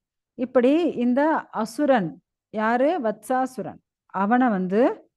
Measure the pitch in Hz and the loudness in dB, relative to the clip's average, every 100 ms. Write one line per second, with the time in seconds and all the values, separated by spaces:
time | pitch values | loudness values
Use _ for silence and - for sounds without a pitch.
0 | _ _ _ - 254 262 247 311 311 - | _ _ _ -10 -2 2 4 2 0 0
1 | 247 247 302 277 - 202 214 - 294 254 | 0 2 2 0 -4 -8 -6 -2 2 2
2 | 165 - _ _ _ 214 220 240 277 349 | 0 -6 _ _ _ -4 -2 0 0 0
3 | 220 214 - 254 262 233 160 85 _ _ | -4 -6 -4 -2 -2 -6 -12 -14 _ _
4 | _ 190 202 247 254 190 185 202 285 440 | _ -4 0 2 2 0 0 2 2 0
5 | - | -12